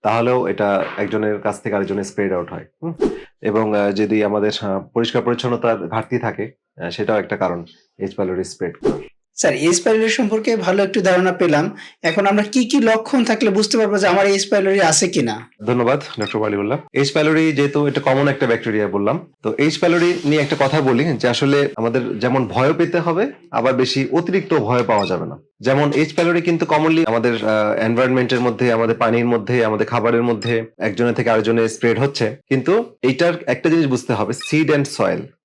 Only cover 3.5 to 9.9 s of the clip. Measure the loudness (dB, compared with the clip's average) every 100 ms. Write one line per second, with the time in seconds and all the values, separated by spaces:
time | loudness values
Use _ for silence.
3.5 | 0 0 0 0 0 0 2 0 0 -2
4.5 | -2 -4 -6 -4 -4 -2 0 -2 -2 -2
5.5 | -2 -2 -2 -4 -6 -4 -4 -4 -6 -10
6.5 | _ _ -12 -10 -6 -2 -2 -2 -4 -2
7.5 | -4 -10 _ _ _ -10 -4 -4 -4 -6
8.5 | -6 -8 -4 -4 -4 -10 _ _ -2 -2
9.5 | 0 0 2 2